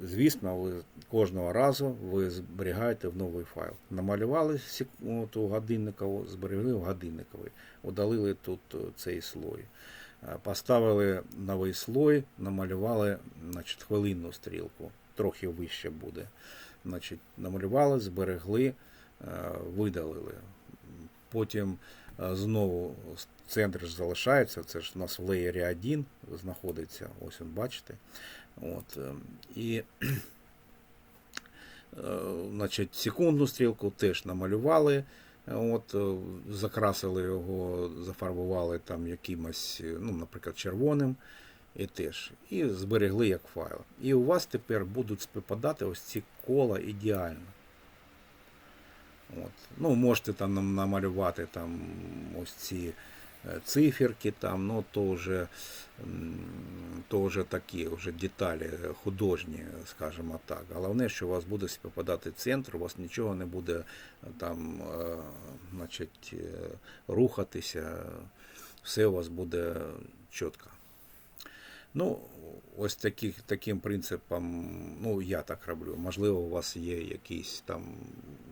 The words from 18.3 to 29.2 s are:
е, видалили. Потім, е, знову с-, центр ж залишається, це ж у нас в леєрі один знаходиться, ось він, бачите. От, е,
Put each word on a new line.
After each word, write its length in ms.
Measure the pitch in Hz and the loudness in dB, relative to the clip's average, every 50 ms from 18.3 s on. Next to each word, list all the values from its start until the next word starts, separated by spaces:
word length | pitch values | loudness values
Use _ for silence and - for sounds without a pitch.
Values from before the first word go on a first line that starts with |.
| 92 85 85 95 104 117 127 | 0 -2 -2 0 2 4 4
е, 80 | 135 127 - - - - - - - - - - - 85 87 87 85 85 85 90 87 87 98 | 4 2 -2 -10 -20 -20 -20 -20 -20 -20 -16 -12 -8 -8 -6 -4 -4 -4 -4 -6 -4 0 2
видалили. 560 | 107 104 87 85 80 78 80 82 - - - - - 95 95 - - - - - - - 92 85 82 80 - - - - | 2 2 2 0 -2 -4 -4 -6 -8 -8 -10 -12 -14 -16 -18 -20 -20 -20 -20 -20 -18 -18 -16 -16 -16 -18 -20 -20 -12 -4
Потім, 460 | - 113 110 101 - 107 101 98 95 90 - - - - - - - - | 0 0 0 2 2 0 0 0 -2 -6 -10 -16 -20 -20 -18 -16 -8 -4
е, 160 | - 92 95 | -2 -2 0
знову 600 | 95 101 107 110 107 104 95 87 87 87 87 - - - 82 - | 0 2 2 4 4 4 4 4 2 -2 -4 -6 -8 -12 -12 -12
с-, 120 | - - - - - - - | -12 -14 -14 -18 -18 -14 -2
центр 380 | - 113 107 101 92 92 87 | 2 4 4 4 2 -2 -4
ж 100 | 85 82 | -6 -4
залишається, 680 | 85 90 85 87 - - 127 135 143 120 - - 87 82 | -2 -2 0 0 2 4 6 6 6 6 4 2 -4 -8
це 180 | - - 85 | -8 -8 -8
ж 120 | 80 - - | -8 -8 -6
у 40 | 92 | -6
нас 200 | 92 85 - - | -4 -4 -4 -2
в 40 | 90 | 0
леєрі 420 | 92 95 92 90 87 87 92 87 | 2 2 4 4 2 2 2 2
один 400 | 87 90 85 92 123 151 151 139 - - - - - 85 82 | 2 0 0 0 0 0 0 -2 -4 -8 -16 -14 -12 -10 -8
знаходиться, 680 | 87 92 90 - - 92 82 82 80 - - - - - - - - - | -8 -8 -8 -6 -4 -4 -4 -4 -6 -8 -10 -10 -10 -12 -10 -10 -12 -12
ось 140 | - - | -10 -10
він, 80 | 82 80 | -10 -8
бачите. 440 | 80 - 113 127 - - - - - - - - - - - - - - - - - - | -4 -4 -4 -4 -4 -8 -12 -14 -16 -16 -18 -18 -18 -16 -14 -14 -14 -16 -18 -20 -14 -8
От, 360 | - 80 85 - - - - 71 | -6 -6 -6 -6 -8 -10 -10 -8
е, 140 | 67 65 69 71 | -6 -6 -8 -8